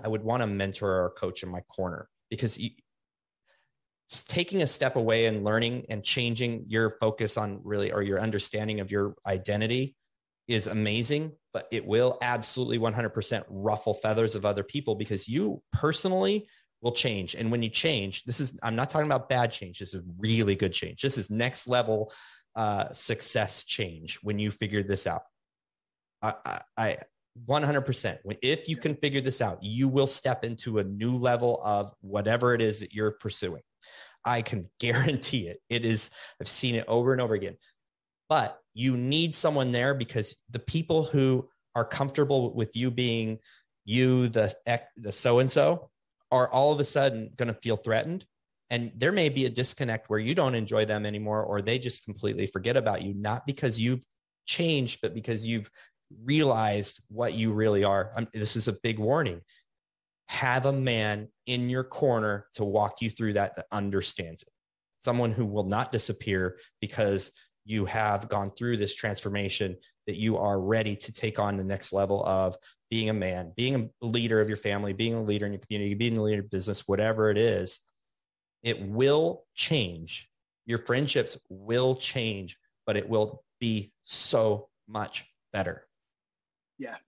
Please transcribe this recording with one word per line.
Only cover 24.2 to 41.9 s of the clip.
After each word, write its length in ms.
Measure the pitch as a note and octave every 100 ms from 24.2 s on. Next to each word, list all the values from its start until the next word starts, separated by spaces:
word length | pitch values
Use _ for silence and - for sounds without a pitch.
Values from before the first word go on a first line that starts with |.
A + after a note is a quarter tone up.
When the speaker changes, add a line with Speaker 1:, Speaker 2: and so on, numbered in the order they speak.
Speaker 1:
when 180 | G2+ G#2
you 100 | G#2+
figure 320 | G2 G#2 G#2
this 240 | G2 G2 F#2+
out. 160 | D#2+ - _ _ _ _ _ _ _ _ -
I, 140 | G#2+ -
I, 160 | - G1+ - -
I, 220 | G#2+ - - _ _ A#2+ A#2
one 160 | C#3+
hundred 200 | D3 C#3+
percent. 360 | C3 B2 G#2+ -
When, 140 | G2 G#2+
if 260 | B2+ D3+ -
you 60 |
Speaker 2:
Yeah. 80 | D#3+
Speaker 1:
can 140 | D#3 D3
figure 240 | D3 C#3
this 200 | C3 B2+
out, 220 | A2 E2+
you 260 | G2 A2+ C3+
will 200 | C3 C3+
step 360 | - C3 A#2+
into 340 | A#2 A#2 - G#2+
a 60 |
new 300 | G2 G2+ A2+ B2+
level 440 | B2 A#2+ A#2+ A#2
of 300 | G#2+ G2+ G2+ -
whatever 540 | G2 G2+ G2+ A#2 B2
it 60 | A#2+
is 200 | A2 G#2
that 120 | G#2
you're 200 | G#2+ G#2+
pursuing. 500 | G#2 G#2 - F#2 D#2 - _ - - - -
I 180 | A#2 A#2+
can 220 | A#2 G#2+ F2
<laughs> 80 | -
guarantee 640 | A#2+ A#2+ C#3 C3+ - C3 F2
it. 140 | F2 -
It 160 | A#2+
is, 260 | A#2 A2 - - - -
I've 80 | -
seen 260 | - B2+
it 120 | A#2 -
over 240 | A#2 B2
and 80 | B2+
over 140 | A#2+
again. 220 | G#2 F#2 - _ _ _ _ _ _ -
But 300 | D#3 G#2+ - _
you 220 | A2 B2+ B2
need 380 | B2 D3+ E3
someone 360 | - E3 D3 B2+
there, 200 | A#2+ B2+
because 440 | C#3 A#2 A#2 G#2+ - -
the 100 | B2
people 420 | - E3 E3 D#3+
who 460 | D#3+ D3 C3+ B2+ C3 _ _
are 100 | A#2+
comfortable 680 | A#2